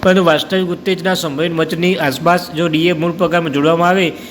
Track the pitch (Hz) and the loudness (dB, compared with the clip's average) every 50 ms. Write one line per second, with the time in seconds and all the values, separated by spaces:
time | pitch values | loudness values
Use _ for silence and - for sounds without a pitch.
0 | - 185 185 190 180 165 156 147 - - 190 190 190 170 175 170 - 196 190 170 | 4 4 4 4 4 4 2 2 0 -2 -2 -2 -2 -2 -4 -6 -2 -4 -4 -2
1 | 165 190 185 175 - 160 139 139 165 - 165 160 160 151 165 160 175 180 190 - | -2 -2 -2 -2 -4 -6 -4 -2 -4 -2 0 -2 -2 -2 -2 -2 0 0 0 0
2 | 160 139 131 143 160 170 175 180 180 - - 151 170 170 156 156 160 175 180 156 | 0 -2 -2 0 2 2 2 2 0 -6 -4 -2 -2 0 0 2 2 2 0 0
3 | 160 175 165 175 185 165 160 175 170 160 135 143 143 156 165 165 175 175 185 196 | -2 -4 -2 0 -2 0 0 0 -2 0 -2 0 2 2 2 4 2 2 2 2
4 | 185 160 - - - - | 0 -2 -2 -6 -16 -18